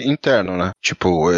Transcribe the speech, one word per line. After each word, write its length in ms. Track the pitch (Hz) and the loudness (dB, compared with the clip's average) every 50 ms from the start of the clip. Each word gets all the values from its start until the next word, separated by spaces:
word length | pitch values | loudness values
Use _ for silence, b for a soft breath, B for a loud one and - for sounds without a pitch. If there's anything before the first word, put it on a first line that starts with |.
| 123 | -2
interno, 500 | 131 147 - - 147 135 110 95 92 92 | -2 -2 -2 0 0 0 0 0 -2 -2
né? 140 | 90 87 95 98 _ - | -2 -4 -4 -4 _ -6
Tipo, 480 | - - - - 92 87 80 76 87 | -6 -4 -2 0 0 2 2 2 2
e-, 40 | 87 | 2